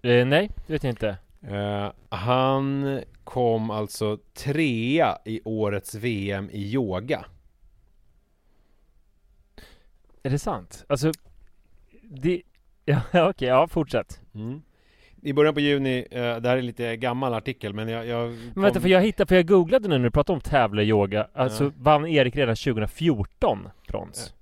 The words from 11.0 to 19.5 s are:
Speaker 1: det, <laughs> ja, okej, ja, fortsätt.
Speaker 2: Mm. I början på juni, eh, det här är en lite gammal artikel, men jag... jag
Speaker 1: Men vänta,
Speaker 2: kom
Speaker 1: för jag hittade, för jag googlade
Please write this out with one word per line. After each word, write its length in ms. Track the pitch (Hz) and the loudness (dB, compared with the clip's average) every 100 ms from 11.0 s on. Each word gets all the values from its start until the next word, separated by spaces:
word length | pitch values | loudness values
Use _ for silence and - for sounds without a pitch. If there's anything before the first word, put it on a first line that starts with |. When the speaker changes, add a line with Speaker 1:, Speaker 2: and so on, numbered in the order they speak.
| 151 160 - - - _ _ - _ - | -2 -4 -14 -20 -20 _ _ -20 _ -20
Speaker 1:
det, 400 | 226 139 147 180 - _ | -20 -6 -4 -4 -6 _
<laughs> 200 | _ _ | _ _
ja, 160 | - 143 - 180 170 | -2 -2 2 2 2
okej, 200 | 190 127 | 0 2
ja, 180 | 127 165 | 4 4
fortsätt. 520 | - 147 123 - - - | 0 -2 -2 -4 -14 -18
Speaker 2:
Mm. 280 | 104 110 143 - _ _ _ _ - | -12 -10 -12 -16 _ _ _ _ -12
I 100 | 147 | -4
början 220 | 139 151 | 2 2
på 60 | 147 | 4
juni, 460 | 143 143 135 127 - | 2 2 0 -2 -4
eh, 100 | 123 | -4
det 280 | 120 117 120 | -4 -2 0
här 60 | |
är 20 | 127 | 0
en 100 | 123 | -2
lite 300 | 113 120 113 | -6 -6 -4
gammal 380 | 123 123 131 | -4 -2 -2
artikel, 400 | 113 107 123 107 | -4 -6 -8 -8
men 140 | 101 110 | -6 -6
jag... 180 | 117 117 | -6 -4
jag 220 | 117 117 | -4 -4
Speaker 1:
Men 320 | 117 117 185 | -8 -10 0
vänta, 100 | 196 | 2
Speaker 2:
kom 100 | 185 | 2
Speaker 1:
för 60 | 180 | 4
jag 140 | 185 | 4
hittade, 260 | 214 - 196 | 4 0 4
för 60 | |
jag 120 | 180 | 4
googlade 420 | 170 | 6